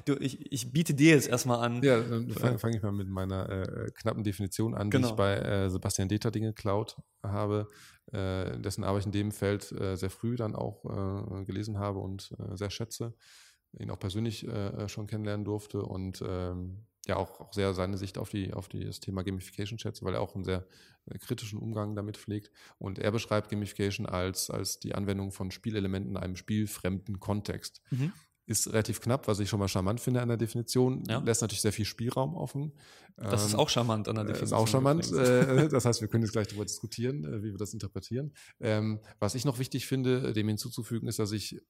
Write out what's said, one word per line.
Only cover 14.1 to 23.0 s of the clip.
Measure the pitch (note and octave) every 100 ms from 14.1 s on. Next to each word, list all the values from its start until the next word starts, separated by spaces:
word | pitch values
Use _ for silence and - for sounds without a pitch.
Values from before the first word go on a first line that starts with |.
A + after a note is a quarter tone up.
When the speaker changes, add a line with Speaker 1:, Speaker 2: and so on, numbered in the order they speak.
| G2 A2+ G#2+ -
Speaker 2:
äh, | A#2 G2 - G#2
schon | - G#2
kennenlernen | G#2+ G#2+ G#2 G2+
durfte | G#2 - G2+
und, | - F#2+ F#2+ - -
ähm, | F#2 F2+ F2+ F2+ G2 A2+ _ -
ja | F#2+
auch, | F#2 -
auch | -
sehr | G2+ G2
seine | F#2 F#2 G2
Sicht | G2+ -
auf | G#2+
die, | G#2 F#2+
auf | - G2+
die, | G2+
das | G2 G2
Thema | - F#2+
Gamification | F#2+ F#2+ - - G#2 A2+
schätze, | G#2 -
weil | F#2+
er | F2+
auch | G#2+
einen | G2
sehr, | F2+ F#2 F2+ - - _ -
äh, | F#2
kritischen | - A2+ A2 A2
Umgang | A2+ G#2+ G#2
damit | G#2 G2+ G#2
pflegt. | - G#2 - _ - -
Und | G2
er | F#2